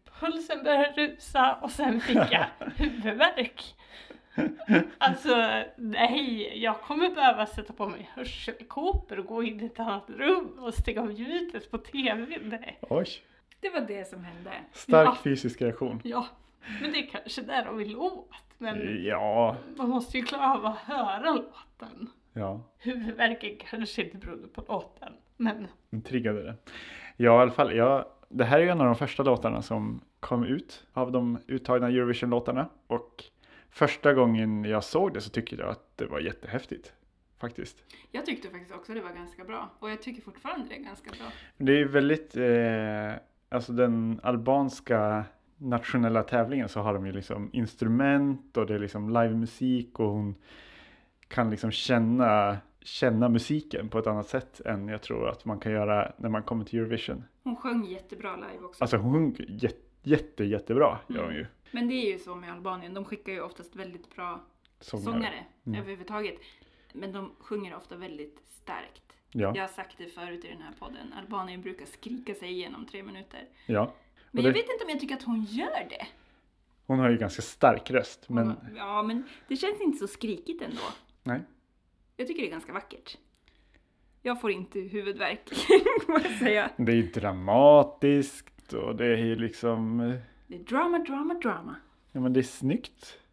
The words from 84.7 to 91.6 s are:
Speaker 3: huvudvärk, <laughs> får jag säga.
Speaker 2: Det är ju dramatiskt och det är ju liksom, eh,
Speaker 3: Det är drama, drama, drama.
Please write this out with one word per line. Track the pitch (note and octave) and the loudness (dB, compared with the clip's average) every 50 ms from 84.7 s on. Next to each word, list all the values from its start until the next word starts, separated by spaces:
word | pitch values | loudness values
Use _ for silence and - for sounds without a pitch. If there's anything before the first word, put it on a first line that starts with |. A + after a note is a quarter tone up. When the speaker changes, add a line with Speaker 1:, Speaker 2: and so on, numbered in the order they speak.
| - G3+ | -8 -8
Speaker 3:
huvudvärk, | F#3 F#3+ G3 G#3 G3 G3+ G3 - G3 D3+ G3+ - - - - - - - F#4+ | -8 -6 -6 -6 -4 -4 -4 -4 -2 -4 -4 -6 -10 -8 -6 0 6 8 8
<laughs> | F#4+ - A4+ C5+ A4 - | 8 8 6 2 2 2
får | - D#4+ D4+ | 2 2 2
jag | D#4 F4+ A3 G#3 | 2 0 0 0
säga. | B3 G#3 G#3 G#3 G3+ - - | 2 2 2 2 0 0 -2
Speaker 2:
Det | - B2 A2+ | 0 2 4
är | A#2 | 4
ju | A#2 A2+ A2+ - A#2 G#2+ G2+ F#2+ F#2 F#2 G2 G#2+ B2 C#3 D3 | 4 4 2 -2 -4 -2 -2 -4 -2 0 4 6 10 12 12
dramatiskt | D3 D3 C3+ C#3+ - - - C#3+ C#3+ C#3+ C3+ C#3 - - - - - - - - | 12 12 10 8 4 2 4 4 6 4 4 0 -4 -14 -18 -20 -20 -20 -14 -8
och | - - - A#2 A#2 | -6 -4 -4 -4 -2
det | A2 A#2+ | 0 2
är | A#2+ A2+ | 2 4
ju | A2+ A#2 A2+ A2+ | 4 2 2 0
liksom, | A2+ A2+ A2+ A2+ - - A#2 A2+ A2+ A2+ A2 A2+ A#2+ | 0 -2 -4 -4 -2 0 0 0 0 0 0 0 0
eh, | A#2+ A#2+ B2+ B2 A#2+ - - _ _ | 0 -2 -2 -4 -8 -14 -20 _ _
Speaker 3:
Det | - E3+ | -16 -16
är | F3 F3+ | -14 -8
drama, | - A#3 C#4+ E4+ F4 F4 E4+ | -2 0 0 2 2 2 0
drama, | E4 - C#4 C#4 D4 E4 E4+ | 0 -2 -4 -4 -2 -2 -2
drama. | E4+ E4+ A#3 F#3 - | -2 -2 -2 -4 -4